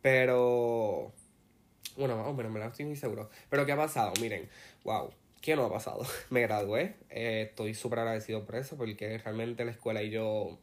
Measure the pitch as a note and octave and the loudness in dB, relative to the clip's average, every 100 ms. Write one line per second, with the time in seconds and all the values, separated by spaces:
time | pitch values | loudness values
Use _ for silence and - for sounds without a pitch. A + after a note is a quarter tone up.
0 | C3+ C3 B2+ B2 B2 B2 A#2+ A#2 A2 E2+ | 6 6 6 6 4 4 2 2 0 -2
1 | A1+ - - _ _ _ _ _ - - | -6 -12 -20 _ _ _ _ _ -14 -4
2 | C3+ A2+ A2+ C#3+ A2 A2 A2 - D3 C#3+ | -2 -2 -2 -4 -4 -4 -6 -6 -8 -4
3 | B2+ - G#2+ - - C#3+ C#3+ C#3+ D3+ C#3 | -4 -6 -8 -14 0 2 4 2 2 2
4 | G#2+ F2+ A2+ G2 - - - - - G2+ | 2 2 0 -4 -8 -16 -20 -10 -2 -2
5 | C#2 - _ - - D#3 A#2 G#2+ - - | -2 -12 _ -6 0 2 4 0 -4 -6
6 | - - - B2+ A2+ G#2+ G2+ A2+ F#3 - | -6 -6 0 2 4 2 2 0 0 -6
7 | - - A#2 A2 G#2+ - G#2+ G#2+ B2 A#2 | -12 -6 -2 -2 -2 -4 -4 -4 -2 0
8 | A2+ A2 G#2+ G#2+ G2+ A#2 C#3 D3+ A2+ G2+ | 0 -2 -2 -6 -4 -6 -6 -6 -6 -4
9 | G#2+ A2+ A2 G#2+ A#2 A#2 A#2 A2+ A#2 A2 | -6 -6 -6 -4 -4 -4 -4 -2 -2 -2
10 | G#2+ A2 A2 G#2+ F#2 - | -2 -2 0 0 -2 -8